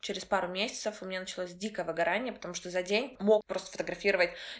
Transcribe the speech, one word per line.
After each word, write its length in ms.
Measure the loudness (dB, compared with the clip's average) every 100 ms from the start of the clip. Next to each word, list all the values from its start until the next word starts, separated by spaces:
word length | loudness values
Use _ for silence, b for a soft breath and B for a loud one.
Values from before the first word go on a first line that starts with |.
через 240 | -6 -6
пару 240 | 0 0 0
месяцев 540 | -2 -2 -2 -4 -6
у 40 | -6
меня 140 | -6
началось 320 | -6 -6 -6
дикое 320 | -6 -6 -4 -2
выгорание, 460 | 0 2 2 -2
потому 200 | -6 -8
что 160 | -8 -4
за 120 | -2
день 340 | 2 2 0 0
мог 220 | 6 6 6
просто 260 | -6 -4
фотографировать 580 | -4 -4 0 4 4 4 0 B B